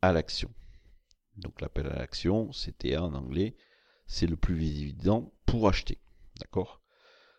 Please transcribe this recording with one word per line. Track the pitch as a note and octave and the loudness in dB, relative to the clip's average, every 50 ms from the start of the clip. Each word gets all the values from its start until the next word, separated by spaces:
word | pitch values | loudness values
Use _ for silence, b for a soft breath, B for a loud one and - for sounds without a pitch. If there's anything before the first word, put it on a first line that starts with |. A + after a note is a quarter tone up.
à | F#2 F#2 F2 | 4 4 4
l'action. | E2 - - - - - - - b b b b b b b b b b _ _ _ _ _ - | 4 2 -2 -4 -6 -6 -8 -10 b b b b b b b b b b _ _ _ _ _ -14
Donc | G2+ - E2+ - - | -10 -10 -10 -8 -8
l'appel | - - - - - | -8 -4 -4 -4 -2
à | C#2 C#2 | -2 -4
l'action, | C2+ - - - - - F2 G2+ A2+ A2 - - | -6 -6 -6 -6 -2 0 2 2 0 0 -2 -6
C | - - - | -8 -8 -8
T | - - - B1 C2+ | -8 -4 -2 0 0
A | D#2 F2+ | 0 0
en | E2 C#2+ | -2 -4
anglais, | C#2 B1+ B1+ C#2 F2 G2+ A2 - b b b b b b b b b b | -6 -6 -4 -2 -2 -2 -2 -4 b b b b b b b b b b
c'est | b - - - | b -4 0 0
le | E2 E2 | 0 2
plus | - - - F2 D#2+ D#2+ | 2 2 2 2 2 0
évident | D#2 D2 D2 D2 C#2+ C2 - C#2+ F#2+ A2 A#2+ D#2+ - - _ - | 0 -2 -2 -4 -6 -4 0 2 2 2 2 0 -4 -12 _ 0
pour | - A#2+ A#2 G#2+ | 2 4 6 6
acheter. | G2 F#2 - - - A2 - _ - - - - - - - | 6 6 4 2 -2 -4 -4 _ -18 -20 -20 -20 -18 -16 -16
D'accord ? | - - - F#2+ F2+ - - - _ b b b b b b b b b b | -10 -4 -2 -2 -2 -4 -6 -20 _ b b b b b b b b b b